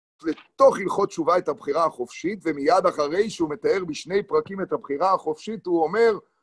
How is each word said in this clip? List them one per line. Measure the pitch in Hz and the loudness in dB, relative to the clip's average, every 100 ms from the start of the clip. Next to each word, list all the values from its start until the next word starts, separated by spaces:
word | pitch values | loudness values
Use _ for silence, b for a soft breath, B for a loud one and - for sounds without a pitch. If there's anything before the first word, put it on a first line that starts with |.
| _ _ | _ _
לתוך | 160 - - - 269 - | -8 -8 -12 4 6 6
הלכות | 120 190 196 | -2 -2 -2
תשובה | 170 151 180 | 0 0 0
את | 165 | 0
הבחירה | 127 143 151 | -4 -4 0
החופשית, | 160 - 120 - 175 208 | 0 -2 -10 -6 -6 -4
ומיד | 165 143 143 185 180 | -4 -2 2 4 2
אחרי | 160 143 180 220 | 0 -2 0 -2
שהוא | - 160 | -2 -4
מתאר | 147 180 190 175 | -2 -2 0 -4
בשני | 143 151 196 | -10 -4 -4
פרקים | 202 156 156 196 | 0 -2 -2 -8
את | 180 | -6
הבחירה | 139 - 143 185 | -6 -6 0 2
החופשית, | 185 156 - 208 220 180 | 2 0 -6 -8 -8 -2
הוא | 170 | 0
אומר, | 160 208 233 190 - _ | 0 2 2 2 -8 _